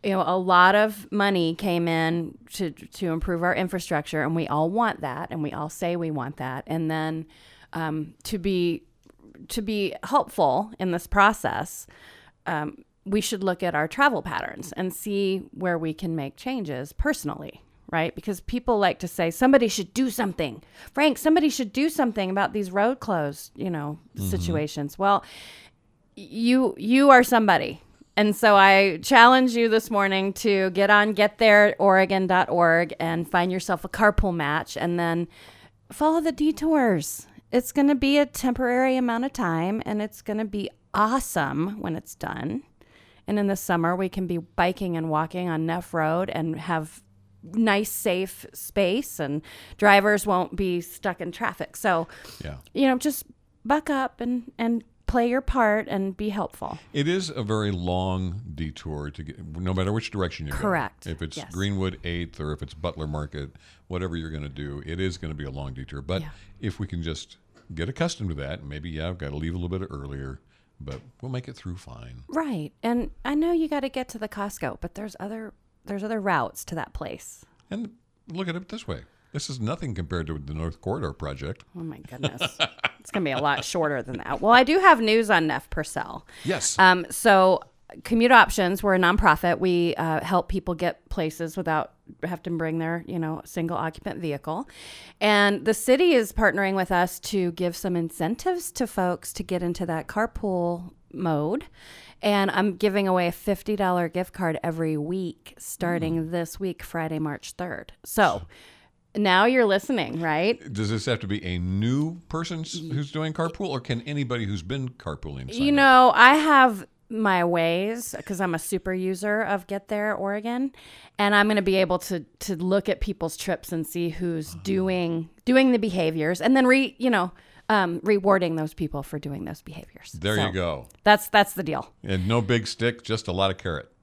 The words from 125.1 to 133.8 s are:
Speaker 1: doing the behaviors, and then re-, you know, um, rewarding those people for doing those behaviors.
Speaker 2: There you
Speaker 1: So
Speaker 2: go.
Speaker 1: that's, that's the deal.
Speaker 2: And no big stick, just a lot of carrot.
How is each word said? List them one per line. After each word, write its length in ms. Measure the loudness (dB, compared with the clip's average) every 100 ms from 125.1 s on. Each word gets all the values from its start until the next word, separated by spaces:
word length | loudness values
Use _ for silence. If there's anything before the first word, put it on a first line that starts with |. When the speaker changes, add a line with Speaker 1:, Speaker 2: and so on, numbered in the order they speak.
| -4 -8 _
Speaker 1:
doing 280 | 2 4 6
the 60 | 4
behaviors, 600 | 0 0 0 0 -2 0
and 160 | 4 4
then 100 | 6
re-, 280 | 4 2 -2
you 120 | 0
know, 220 | 0 -2 -8 _ -14 0
um, 320 | 0 2 -2
rewarding 540 | 0 2 4 2 2 -2
those 160 | -4
people 300 | -4 -6 -6
for 160 | -8 -10
doing 260 | -8 -10
those 160 | -10 -12
behaviors. 520 | -16 -18 -18 -20 -18
Speaker 2:
There 240 | -6 -2 0
you 100 | 0
Speaker 1:
So 60 |
Speaker 2:
go. 340 | -2 -4 -6 -12 0
Speaker 1:
that's, 240 | 4 4 4
that's 240 | 2 2
the 100 | -2
deal. 300 | -6 -6 -8 _
Speaker 2:
And 240 | -4 -2 2
no 140 | 0
big 260 | 2 -2 -2
stick, 360 | -4 -4 -4
just 260 | -6 -6 -4
a 40 |
lot 180 | 0 0
of 80 | -2
carrot. 320 | -6 -6